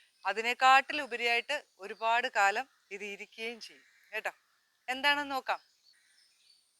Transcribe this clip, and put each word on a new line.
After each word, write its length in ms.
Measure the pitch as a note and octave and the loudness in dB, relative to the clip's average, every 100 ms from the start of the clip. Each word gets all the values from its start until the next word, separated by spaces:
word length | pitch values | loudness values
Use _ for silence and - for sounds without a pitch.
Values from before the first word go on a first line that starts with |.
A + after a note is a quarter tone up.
| _ _ F#3+ | _ _ -6
അതിനെക്കാട്ടിലുപരിയായിട്ട് 1300 | G3+ A3+ B3 C4 C4+ C4 D4+ C4+ A#3 A#3+ A#3 A#3 D4 - _ | -2 -2 2 6 6 6 -6 -6 -4 0 0 -2 -8 -8 _
ഒരുപാട് 440 | G3 G#3+ A3+ A#3 B3 A#3 | -14 -6 0 0 0 2
കാലം 280 | G3 G#3 C4+ _ _ G3 | 2 2 -6 _ _ -12
ഇത് 100 | G3+ | -10
ഇരിക്കുകയും 460 | G3+ G3+ - A3+ A#3 - | -12 -16 -10 -10 -10 -18
ചെയ്യും 200 | C#3+ _ _ _ | -20 _ _ _
കേട്ടോ. 180 | G#3+ G3+ - _ _ _ _ - | -8 -8 -12 _ _ _ _ -8
എന്താണെന്ന് 400 | C4 C#4+ D4 C#4 C4+ | 0 2 0 -2 -6
നോക്കാം. 240 | B3+ F3+ _ _ _ _ _ _ _ _ _ _ _ _ | -4 -6 _ _ _ _ _ _ _ _ _ _ _ _